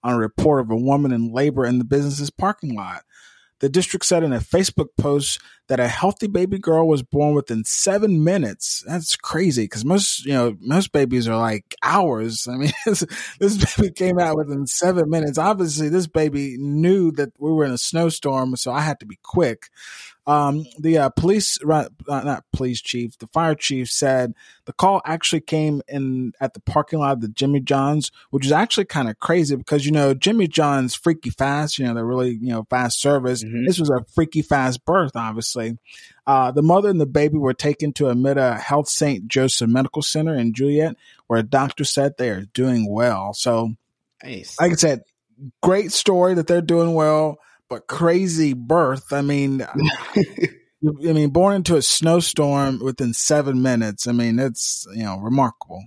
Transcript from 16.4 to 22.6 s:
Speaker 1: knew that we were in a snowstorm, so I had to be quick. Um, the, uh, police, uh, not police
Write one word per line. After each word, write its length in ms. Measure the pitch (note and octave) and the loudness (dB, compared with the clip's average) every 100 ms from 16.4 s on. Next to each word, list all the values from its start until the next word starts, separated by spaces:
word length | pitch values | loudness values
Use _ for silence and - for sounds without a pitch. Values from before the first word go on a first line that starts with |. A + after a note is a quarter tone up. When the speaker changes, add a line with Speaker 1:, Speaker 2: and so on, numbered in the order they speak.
| C#3 B2 | -6 -6
Speaker 1:
knew 540 | C#3+ D3 E3+ G3 E3+ | -2 2 4 4 2
that 200 | D3 C3+ _ | 0 -6 _
we 140 | D3 | -2
were 140 | D#3+ | 2
in 80 | C#3+ | 0
a 60 | B2 | -2
snowstorm, 760 | - E3 E3+ D#3+ D3 C3+ C3 | -4 0 0 0 -2 -2 -2
so 160 | B2+ C3 | -4 -4
I 120 | C3+ | -2
had 180 | D3+ C#3+ | -2 -4
to 60 | G#2+ | -12
be 120 | F#2+ | -18
quick. 460 | - F3+ D3 A2 - _ - - - _ - | -4 0 0 -2 -14 _ -20 -20 -20 _ 0
Um, 400 | D3 C#3+ D3 D3+ - | 2 2 -2 -6 -4
the, 200 | D#3 D#3+ | 2 2
uh, 100 | C3+ | 2
police, 500 | - E3 G#3+ - - D3 | 0 2 2 0 -4 0
uh, 220 | D#3 C3 _ - | 0 0 _ -8
not 380 | C#3 C#3+ C3+ _ | -4 -4 -6 _
police 300 | - | -4